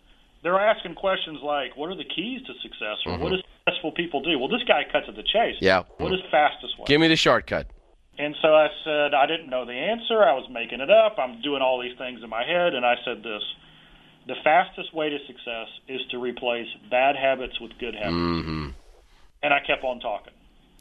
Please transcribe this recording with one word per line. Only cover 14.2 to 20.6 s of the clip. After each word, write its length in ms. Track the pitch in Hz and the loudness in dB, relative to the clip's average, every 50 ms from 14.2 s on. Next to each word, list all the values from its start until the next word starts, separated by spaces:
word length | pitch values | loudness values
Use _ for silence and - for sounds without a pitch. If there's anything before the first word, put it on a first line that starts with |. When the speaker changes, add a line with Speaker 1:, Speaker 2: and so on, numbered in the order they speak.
| _ | _
Speaker 1:
"The 100 | - 131 - - | -10 -10 0 2
fastest 500 | 156 151 175 185 - - - 170 - - | 4 6 6 4 2 -4 -12 -14 -10 -6
way 160 | 160 151 151 | -4 -4 -2
to 80 | 147 143 143 | -4 -6 -10
success 420 | - 123 - - 120 117 113 113 110 - - _ - | -12 -18 -16 -12 -10 -10 -10 -10 -12 -16 -20 _ -12
is 120 | 131 127 120 - - | -10 -10 -8 -8 -8
to 60 | 123 | -6
replace 500 | 120 123 117 - 131 123 120 120 117 113 - - - - | -4 -6 -6 -4 -2 -2 -2 -2 -4 -8 -12 -16 -10 -2
bad 260 | 123 123 131 139 143 | 2 4 4 4 2
habits 420 | 135 135 135 135 127 127 113 - - | 2 0 0 0 0 -4 -8 -10 -10
with 160 | 117 113 - - | -12 -12 -12 -10
good 160 | 123 120 107 | -10 -10 -8
habits." 180 | 107 107 101 87 | -6 -4 -2 -2
Speaker 2:
Mm-hmm. 540 | 85 85 85 85 82 80 80 78 78 76 69 67 - - - - - _ _ _ _ - - _ _ - | 0 0 0 0 -2 -4 -4 -6 -6 -6 -8 -12 -16 -18 -20 -20 -20 _ _ _ _ -20 -20 _ _ -2
Speaker 1:
And 100 | 147 143 | 0 0
I 40 | 139 | 0
kept 220 | - - 147 - - | 0 -2 -4 -2 -2
on 140 | 131 123 120 | -6 -6 -6
talking. 320 | - 120 104 98 - - _ _ _ _ _ _ | -6 -6 -6 -6 -8 -14 _ _ _ _ _ _